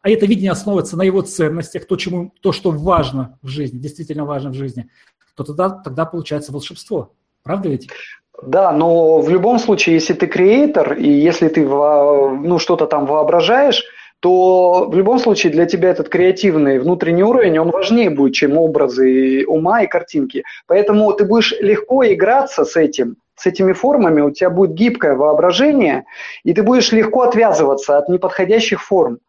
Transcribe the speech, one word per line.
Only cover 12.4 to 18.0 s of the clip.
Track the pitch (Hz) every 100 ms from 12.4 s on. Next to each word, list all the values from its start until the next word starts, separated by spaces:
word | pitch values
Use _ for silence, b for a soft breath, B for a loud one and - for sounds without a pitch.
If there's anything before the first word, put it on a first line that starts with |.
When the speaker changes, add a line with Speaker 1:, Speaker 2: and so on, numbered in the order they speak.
| 160 175
Speaker 2:
что-то | - 165 151
там | 151 139
воображаешь, | 151 151 175 170 247 285 226 B B B _
то | 180 185 185 185 180 180 -
в | 170
любом | 196 254
случае | 240 202 175
для | 151 170
тебя | 175 180
этот | 185 156
креативный | 180 185 185 202 156 143 131
внутренний | 143 180 170 170
уровень, | 208 247 202 160
он | 165
важнее | 180 190 226